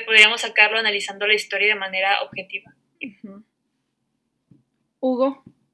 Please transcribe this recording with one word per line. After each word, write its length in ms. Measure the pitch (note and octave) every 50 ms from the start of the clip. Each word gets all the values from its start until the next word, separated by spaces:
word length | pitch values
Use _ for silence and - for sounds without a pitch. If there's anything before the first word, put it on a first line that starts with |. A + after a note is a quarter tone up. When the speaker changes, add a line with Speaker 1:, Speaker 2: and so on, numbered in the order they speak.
| A3
Speaker 1:
podríamos 360 | A3 A3 G#3+ G#3+ G#3+ A#3 A#3+
sacarlo 360 | B3+ A3 - A3 G#3+ G#3+ A3 A3+
analizando 480 | A3 G#3+ G3+ G3+ G3+ G3+ G3 G3 G#3
la 80 | G#3 A3
historia 340 | G#3 - - G3+ F#3+ G3+ G#3
de 60 | G#3+ G3+
manera 420 | F#3+ F#3+ F#3+ F#3+ F#3+ G3 G3 -
objetiva. 500 | - - - G3 F#3 - F#3+ G3+ - - _ _ _ _ _ _
Speaker 2:
Ujú. 400 | - A#3 G3 _ - G3 G3 G#3 - _ _ _ _ _ _ _ _ _ _ _ _ _ _ _ _ _ _ _ _ _ - _ _ _ _ _ _ _ _ _
Hugo, 420 | C4+ C4 B3+ A#3+ C4 C#4 C4+ - _ - - _ _ _